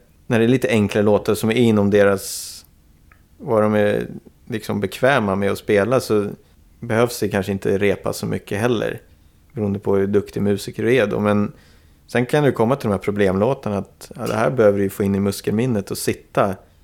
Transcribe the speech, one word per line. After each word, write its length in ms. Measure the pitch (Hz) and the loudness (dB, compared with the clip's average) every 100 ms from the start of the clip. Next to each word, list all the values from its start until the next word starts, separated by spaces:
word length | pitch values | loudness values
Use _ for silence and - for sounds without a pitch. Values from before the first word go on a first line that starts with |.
| _ _ - | _ _ -2
när 120 | 117 | 2
det 60 | 113 | 2
är 40 | |
lite 200 | 127 131 | 2 2
enklare 360 | 113 101 110 104 | 2 2 2 4
låtar 300 | 101 104 101 | 4 2 0
som 140 | 110 | 0
är 60 | 117 | 2
inom 340 | 117 107 101 | 4 4 4
deras... 680 | 101 101 98 - - - - - _ _ _ _ _ _ - | 4 4 2 -4 -12 -12 -16 -20 _ _ _ _ _ _ -14
Vad 260 | 175 110 | -2 2
de 120 | 107 107 | 4 4
är 320 | 104 110 120 - - _ - | 2 0 -4 -10 -20 _ -10
liksom 320 | 113 - 107 | -8 -6 -4
bekväma 560 | 98 - 127 139 104 98 | -4 0 2 2 0 0
med 160 | 98 | -2
att 60 | 98 | -2
spela, 420 | - 104 101 127 | 0 2 2 0
så 280 | - 107 101 - _ _ _ _ | 0 0 -2 -8 _ _ _ _
behövs 400 | 117 110 120 - | -4 0 0 0
det 100 | 101 | -2
kanske 220 | 101 95 | -2 -2
inte 260 | 98 110 98 | -2 -2 0
repa 360 | 101 90 107 | 0 0 -4
så 120 | 101 - | -6 -6
mycket 340 | 98 - 101 | -6 -6 -4
heller, 420 | 120 110 110 - - _ _ _ _ | 0 0 -2 -6 -14 _ _ _ _
beroende 260 | - 104 101 | -6 -4 -2
på 160 | 104 98 | 0 0
hur 120 | 98 | 2
duktig 340 | 101 98 - | 0 -2 -2
musiker 420 | 101 101 - 117 | -2 -2 -4 -4
du 120 | 110 127 | 0 2
är 120 | 104 | 0
då. 120 | 113 | 0
Men 320 | 104 104 104 - - - _ _ - | 0 0 -2 -6 -20 -20 _ _ -6
sen 180 | 120 123 | -4 0
kan 180 | 151 | 2
du 80 | 143 | 2
komma 240 | - 113 135 | 2 0 0
till 120 | 117 | -2
de 20 | |
här 80 | 98 | -4
problemlåtarna 760 | - 104 98 95 110 135 - 101 | -2 0 0 2 0 -2 -4 -6
att, 340 | 95 _ - - | -8 _ -20 -10
ja, 120 | 113 | -6
det 80 | 110 | -2
här 160 | 117 | -2
behöver 260 | 135 104 101 | 4 4 4
du 60 | |
ju 60 | 98 | 0
få 140 | - | -2
in 120 | 101 98 | -2 0
i 40 | |
muskelminnet 720 | 101 - - 104 127 107 95 | 0 -2 -2 -2 0 -2 -4
och 60 | - | -6
sitta. 580 | - - - - 107 95 - _ | -4 -6 -4 0 0 -2 -12 _